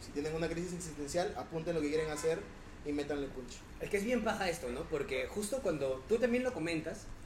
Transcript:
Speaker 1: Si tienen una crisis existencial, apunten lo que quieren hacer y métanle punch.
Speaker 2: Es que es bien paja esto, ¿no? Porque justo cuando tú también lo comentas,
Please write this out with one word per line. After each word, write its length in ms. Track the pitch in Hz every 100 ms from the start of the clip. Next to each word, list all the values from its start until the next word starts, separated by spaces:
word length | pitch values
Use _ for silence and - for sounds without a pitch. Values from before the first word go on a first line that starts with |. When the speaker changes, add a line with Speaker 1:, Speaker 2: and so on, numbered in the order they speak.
Speaker 1:
Si 60 | -
tienen 220 | 143 151
una 140 | 160 165
crisis 240 | 165 180
existencial, 580 | 175 165 143 143 170 196 -
apunten 380 | - 160 160
lo 60 | 165
que 80 | 147
quieren 220 | 156 156
hacer 280 | 151 160 165 - - - -
y 80 | 147
métanle 340 | 147 143 147 135
punch. 260 | 127 123 - - -
Speaker 2:
Es 100 | 156
que 60 | 202
es 80 |
bien 180 | 202 247
paja 240 | 220 202 190
esto, 220 | 165 127
¿no? 120 | 123 165
Porque 380 | 151 139 131 123
justo 340 | 202 208 269
cuando 420 | 202 156 135 131 -
tú 100 | 220
también 240 | 240 240
lo 80 | 247
comentas, 540 | 202 160 165 160 185 - -